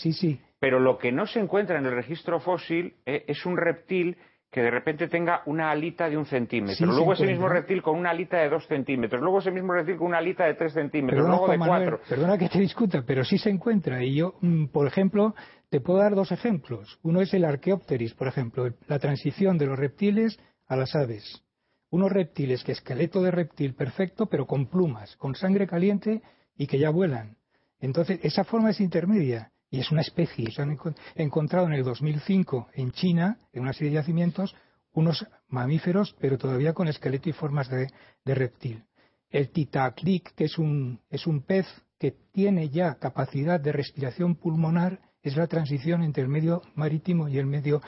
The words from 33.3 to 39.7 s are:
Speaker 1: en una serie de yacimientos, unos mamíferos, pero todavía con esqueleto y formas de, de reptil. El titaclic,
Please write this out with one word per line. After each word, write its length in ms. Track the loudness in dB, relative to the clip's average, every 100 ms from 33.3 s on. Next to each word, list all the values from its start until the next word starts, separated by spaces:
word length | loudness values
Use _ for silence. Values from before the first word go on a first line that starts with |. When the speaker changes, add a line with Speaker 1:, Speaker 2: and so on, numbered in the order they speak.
| -2 _
Speaker 1:
en 100 | -6
una 100 | -6
serie 160 | -2 -2
de 60 | 0
yacimientos, 600 | 0 0 0 -2 -6 -8 _ _ _
unos 320 | 0 2 0 -6 _ _
mamíferos, 680 | -4 0 0 0 0 0 -2
pero 180 | 0 0
todavía 360 | 0 0 0
con 140 | 0 -2
esqueleto 420 | -2 -4 -2 -4
y 40 |
formas 360 | -4 -4 -2 -2
de, 180 | -4 -4 -8 -20 _
de 120 | -2 0
reptil. 480 | 0 -4 -10 -10 -14 _ _ _ _
El 200 | -2 0
titaclic, 840 | -2 -2